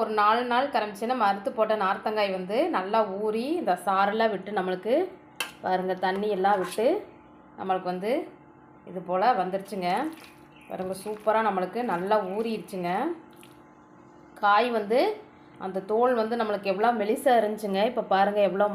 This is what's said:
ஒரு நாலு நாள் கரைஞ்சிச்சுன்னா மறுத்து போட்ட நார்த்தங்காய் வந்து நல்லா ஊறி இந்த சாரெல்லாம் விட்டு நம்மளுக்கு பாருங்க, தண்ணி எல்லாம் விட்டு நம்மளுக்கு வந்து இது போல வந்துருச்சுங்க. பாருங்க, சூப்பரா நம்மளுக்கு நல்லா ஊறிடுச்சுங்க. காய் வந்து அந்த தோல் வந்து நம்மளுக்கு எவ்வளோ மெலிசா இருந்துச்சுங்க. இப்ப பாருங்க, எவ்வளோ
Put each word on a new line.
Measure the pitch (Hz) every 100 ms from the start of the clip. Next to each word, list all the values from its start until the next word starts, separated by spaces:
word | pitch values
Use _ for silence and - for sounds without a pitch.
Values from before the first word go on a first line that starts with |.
ஒரு | 220 214
நாலு | 208 233 247
நாள் | 240 277
கரைஞ்சிச்சுன்னா | 226 208 202 226 254
மறுத்து | 202 196 269 226
போட்ட | 214 214
நார்த்தங்காய் | 190 202 226 214 202 185
வந்து | 180 226 349 233
நல்லா | 190 226 208 190
ஊறி | 214 220 262 349
இந்த | 220 240 208
சாரெல்லாம் | 190 202 220 226
விட்டு | 196 208 202
நம்மளுக்கு | 185 180 214 285 370 - - - - -
பாருங்க, | - 185 185 185
தண்ணி | 190 190 214 190
எல்லாம் | 196 208
விட்டு | 180 - 240 403 - - - - - -
நம்மளுக்கு | 190 185 185
வந்து | 180 202 294 370 - - - - - -
இது | 180 175
போல | 185 220 226
வந்துருச்சுங்க. | 185 190 196 202 175 202 311 - - - - - -
பாருங்க, | 190 185 190
சூப்பரா | 208 208 220 220 220
நம்மளுக்கு | 190 185 220 240
நல்லா | 175 190 214 185
ஊறிடுச்சுங்க. | 202 226 220 175 190 175 190 302 349 - - - - - - - - - - - -
காய் | 208 208 247 233
வந்து | 208 240 392 427 - - - -
அந்த | 190 190 190
தோல் | 220 247 240
வந்து | 220 233
நம்மளுக்கு | 214 202 196
எவ்வளோ | 185 226 233
மெலிசா | 208 247 277 233
இருந்துச்சுங்க. | 208 214 208 190 226
இப்ப | 240 190
பாருங்க, | 196 202 208 196
எவ்வளோ | 185 202